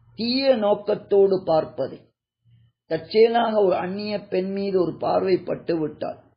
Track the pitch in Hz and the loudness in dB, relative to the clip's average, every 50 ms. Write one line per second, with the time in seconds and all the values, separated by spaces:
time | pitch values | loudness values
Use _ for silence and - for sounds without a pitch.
0 | _ _ - - 214 240 247 262 269 269 254 220 208 202 208 202 - - 208 185 | _ _ -12 -8 -6 -4 -2 0 2 2 2 4 4 0 0 0 0 -4 -4 -4
1 | - - 208 196 196 190 190 185 - - 160 156 151 117 - - 135 117 - 110 | -2 0 4 4 4 4 4 0 0 0 0 0 0 -2 -6 -8 -8 -8 -8 -14
2 | - _ _ _ _ _ _ _ _ _ _ _ _ _ _ _ _ - 165 160 | -20 _ _ _ _ _ _ _ _ _ _ _ _ _ _ _ _ -6 -6 -6
3 | - - - 220 226 233 226 233 233 233 220 214 208 185 180 - 175 180 190 202 | -6 0 4 4 6 6 6 2 0 0 2 2 2 2 2 0 -2 -4 -6 -6
4 | 208 208 208 202 - - - 185 185 190 196 196 196 196 190 185 175 160 151 - | -6 -6 -6 -6 -6 -4 -4 -4 -4 -2 -4 -4 -4 0 0 0 0 0 -2 -4
5 | - 160 175 185 185 190 185 170 175 - - - - - 165 165 156 151 151 - | -4 0 0 0 0 2 0 0 0 -2 -8 -6 -4 -4 -4 -2 -4 -6 -6 -8
6 | - - - - - _ _ | -10 -10 -10 -12 -16 _ _